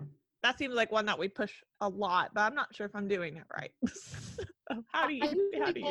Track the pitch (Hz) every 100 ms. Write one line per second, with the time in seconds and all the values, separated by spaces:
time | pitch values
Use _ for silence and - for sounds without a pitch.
0 | 147 - _ _ 233 - 277 247 226 214
1 | 214 151 190 - 208 - _ - 202 190
2 | 202 180 - - 214 285 254 - 208 208
3 | 196 196 170 156 - - - - - -
4 | - - - - 392 - - 233 226 311
5 | 311 285 294 311 403 403 381 349 285